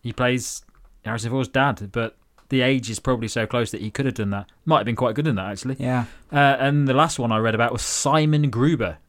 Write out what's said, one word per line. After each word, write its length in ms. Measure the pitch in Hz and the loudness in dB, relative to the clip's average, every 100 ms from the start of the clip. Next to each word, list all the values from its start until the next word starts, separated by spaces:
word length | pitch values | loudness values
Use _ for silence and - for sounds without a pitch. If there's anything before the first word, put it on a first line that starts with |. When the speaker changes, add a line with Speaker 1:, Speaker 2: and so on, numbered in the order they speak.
Speaker 1:
he 100 | 120 | -10
plays 520 | - 123 127 - - - _ - _ 110 | -2 0 0 -4 -12 -16 _ -20 _ -8
Harrison 260 | 113 113 | -6 -4
Ford's 160 | 131 127 | -4 0
dad, 420 | 135 139 117 104 | 2 2 0 -6
but 240 | 117 113 _ _ _ _ | -6 -6 _ _ _ _
the 120 | 131 | 0
age 280 | 127 135 110 | 2 0 -2
is 100 | 110 | -6
probably 300 | - 123 110 | -2 -2 -2
so 180 | - 110 | -4 -2
close 240 | 120 113 | -2 -2
that 80 | - | -4
he 80 | 107 | -8
could 140 | - 135 | -4 -4
have 100 | - | -2
done 140 | 101 | -4
that. 180 | 98 98 _ - | -4 -8 _ 0
Might 140 | 151 | 2
have 60 | 101 | 2
been 100 | 117 | 0
quite 180 | 123 113 | -2 0
good 100 | 156 | -2
in 80 | 107 | -2
that, 140 | 92 | -4
actually. 280 | 98 127 131 | -6 -8 -6
Speaker 2:
Yeah. 260 | 127 127 120 - - | -2 -2 -4 -10 -4
Speaker 1:
Uh, 20 | 143 143 135 | 2 4 4
and 280 | 135 147 139 | 2 2 4
the 60 | |
last 240 | 131 156 - | 4 2 2
one 140 | 117 | 0
I 60 | 110 | 2
read 180 | 113 110 | 2 2
about 160 | 117 | 0
was 100 | 117 | 0
Simon 680 | - - 139 156 151 151 147 | -4 -2 2 2 4 2 2
Gruber 480 | 117 139 151 98 76 | 2 2 2 -2 -6